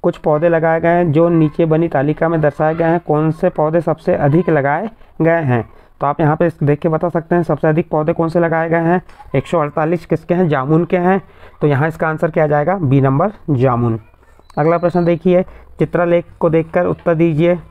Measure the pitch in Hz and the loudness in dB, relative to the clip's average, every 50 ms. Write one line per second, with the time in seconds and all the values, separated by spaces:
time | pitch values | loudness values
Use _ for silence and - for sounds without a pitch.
0 | - 175 170 - - 165 151 151 165 175 165 165 156 165 165 165 165 170 170 175 | -2 -2 -4 -2 -2 0 0 2 2 2 2 2 2 0 0 0 0 2 2 2
1 | 175 165 139 160 170 170 175 160 156 151 - - 170 160 160 160 170 165 - 139 | 2 2 2 2 2 4 4 2 2 0 0 0 0 2 2 0 0 0 0 -2
2 | 135 151 151 - 165 160 170 160 151 147 - - 151 156 160 165 165 165 165 175 | 0 0 -2 -2 -2 -2 0 0 0 0 0 0 -2 -2 0 0 0 0 0 -2
3 | - - 151 151 156 160 156 - 196 180 - - 151 151 156 170 160 170 151 - | 0 -2 -2 0 0 -2 -2 0 -2 -2 0 0 -2 0 0 0 0 -2 -4 -2
4 | - 185 180 - 147 143 143 170 175 - 160 147 131 139 147 165 208 214 - _ | -2 -2 0 2 2 2 2 2 2 2 0 0 0 0 -2 -4 -6 -8 -12 _
5 | - _ - - 160 165 170 170 156 131 123 117 107 - - - - _ _ _ | -20 _ -6 -2 0 0 2 0 0 0 -2 -2 -2 -6 -14 -20 -20 _ _ _
6 | 139 139 147 - 165 147 156 160 175 165 - - 151 143 147 143 - 170 156 156 | -4 -4 -2 0 0 0 2 0 0 -2 -2 -2 -2 -2 -2 0 -2 -2 -2 -2
7 | 180 170 - 170 160 - 175 175 165 - 156 135 - 160 151 160 165 - - 156 | -2 -2 -4 -4 -2 0 0 0 0 -2 -2 0 0 0 0 0 -2 -2 -2 -2
8 | 151 160 170 - 170 160 160 175 170 165 165 160 165 170 165 170 165 165 175 180 | -2 -2 -2 -2 -2 0 0 0 0 0 0 -2 -2 -2 -2 0 0 0 0 0
9 | - - - - - - - 139 - - - 170 147 147 - 165 156 160 180 165 | -2 -8 -20 -20 -14 -4 -4 -4 -2 -2 -2 -2 -2 -2 -2 -2 -2 -2 -2 -4
10 | - - 165 160 - - 175 175 185 156 151 135 131 143 156 160 175 170 190 180 | -2 -4 -4 -4 -2 -4 0 0 2 0 0 -2 0 0 0 0 2 0 -2 0
11 | 175 185 190 196 - - - - - - - - - 151 143 127 147 165 160 - | 2 0 0 0 -2 -10 -20 -20 -20 -20 -8 -2 0 0 2 2 0 -2 -2 -2
12 | 170 160 156 156 175 160 156 170 156 151 147 147 147 170 190 202 170 127 135 139 | -4 -4 -2 -2 -4 -2 0 0 0 2 0 0 0 0 -2 -2 0 2 2 2
13 | 131 135 135 139 175 214 208 - - - 147 120 127 131 120 120 120 117 113 107 | 2 2 2 0 0 -2 -4 -8 -4 -4 0 0 2 2 2 0 0 -2 -2 -4
14 | 110 - - _ _ - _ - - - - - 147 160 170 170 170 175 - 180 | -8 -16 -20 _ _ -20 _ -20 -20 -10 -4 -2 0 0 0 0 -2 -2 0 0
15 | 170 165 175 160 - 190 180 180 190 - - - - - - - 160 151 - 165 | 0 0 -2 0 2 2 2 2 0 -2 -10 -20 -20 -20 -4 -4 -4 -2 0 -2
16 | 175 170 170 175 170 - - - 180 170 156 165 160 160 - 180 180 180 165 - | 0 2 0 0 -2 -4 -6 -2 -2 0 0 0 -2 0 -2 -2 -2 -2 -4 -4
17 | - 175 170 156 170 170 156 147 170 170 180 165 - - | -2 -2 0 2 0 0 2 2 2 2 0 -2 -6 -18